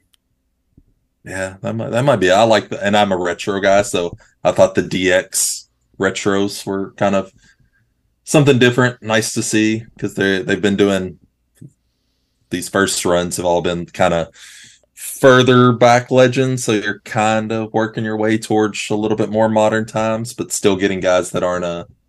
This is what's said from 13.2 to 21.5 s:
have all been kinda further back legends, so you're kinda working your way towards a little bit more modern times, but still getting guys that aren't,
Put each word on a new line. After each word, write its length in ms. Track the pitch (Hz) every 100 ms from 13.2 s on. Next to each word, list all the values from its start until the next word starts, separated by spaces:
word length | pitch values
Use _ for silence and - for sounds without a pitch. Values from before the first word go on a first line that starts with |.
| 87 95
have 80 | 90
all 160 | 87
been 240 | 87 87 85
kinda 440 | - 92 85 80 - - - - _ _
further 800 | - - - 135 127 123 123 123
back 380 | 120 120 123 123
legends, 520 | 127 127 131 131 123
so 80 | -
you're 260 | 104 104 98
kinda 680 | - 110 107 110 107 110 110
working 320 | 110 110 120
your 140 | 110 110
way 180 | 110 117
towards 520 | - 107 107 - -
a 40 | 107
little 200 | 110 107
bit 140 | 104
more 180 | 107 110
modern 380 | 110 107 110 110
times, 480 | 110 110 113 117
but 180 | - -
still 240 | - 104 92
getting 240 | 98 95
guys 300 | 92 90 85
that 120 | 92
aren't, 220 | 90